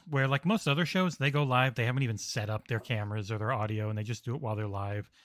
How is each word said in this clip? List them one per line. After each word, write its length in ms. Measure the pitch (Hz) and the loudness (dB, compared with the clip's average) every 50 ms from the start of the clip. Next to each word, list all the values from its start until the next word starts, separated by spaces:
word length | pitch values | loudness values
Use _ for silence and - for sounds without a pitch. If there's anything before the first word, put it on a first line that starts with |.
| _ - | _ -2
where, 180 | 147 135 135 | 0 2 2
like, 200 | 135 139 139 - | 4 2 2 2
most 200 | 170 220 220 - | 2 2 2 2
other 200 | 196 143 151 175 | 2 2 2 2
shows, 320 | 151 - 185 185 180 151 - | 0 2 2 2 2 0 0
they 120 | 135 147 | 0 2
go 120 | 139 147 | 2 2
live, 320 | 147 131 127 127 127 131 123 | 2 4 4 4 4 4 2
they 100 | - 117 | 2 0
haven't 180 | 117 123 139 | 2 2 2
even 140 | 135 117 110 | 0 0 -2
set 320 | 101 - - - 120 104 101 | -4 -6 -6 -4 -4 -2 -2
up 180 | 107 107 - | -2 -4 -2
their 140 | - 123 110 | -2 -4 -4
cameras 500 | - - 123 107 104 104 107 110 101 98 | -2 -2 -2 -2 -2 -2 -4 -4 -4 -4
or 60 | 113 | -4
their 160 | 104 104 113 | -2 -2 -2
audio, 380 | 131 113 107 107 110 107 107 107 | 0 0 0 -2 -2 -2 -2 -2
and 80 | 110 107 | -2 -4
they 60 | 107 | -4
just 200 | 110 117 - - | -4 -6 -6 -4
do 100 | 117 117 | -6 -6
it 60 | - | -4
while 160 | 143 113 107 | -4 -4 -4
they're 100 | 104 107 | -2 -4
live. 440 | 104 98 98 98 101 104 104 101 - _ _ _ | -4 -4 -4 -4 -4 -4 -6 -8 -10 _ _ _